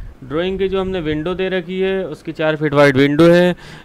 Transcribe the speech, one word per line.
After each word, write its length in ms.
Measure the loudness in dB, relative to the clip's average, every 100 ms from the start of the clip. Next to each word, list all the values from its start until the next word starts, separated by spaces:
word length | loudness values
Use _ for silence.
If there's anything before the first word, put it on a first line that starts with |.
| -16 -16
ड्राइंग 360 | -8 -6 -4 -4
की 80 | -4
जो 140 | -4
हमने 180 | -4 -4
विंडो 340 | -4 -4 -4
दे 160 | -4 -4
रखी 300 | -4 -6 -4
है 280 | -4 -4 -6
उसकी 240 | -10 -12
चार 240 | -4 -2 -2
feet 180 | 0
wide 240 | 4 4 4
window 260 | 2 4
है, 320 | 6 6 4 0 -10 -16